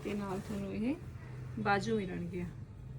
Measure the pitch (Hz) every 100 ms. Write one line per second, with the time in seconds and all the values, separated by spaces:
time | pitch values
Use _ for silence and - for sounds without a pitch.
0 | 208 202 196 190 202 202 196 196 233 311
1 | - - - - - - 208 196 202 220
2 | 180 175 170 180 175 - - - -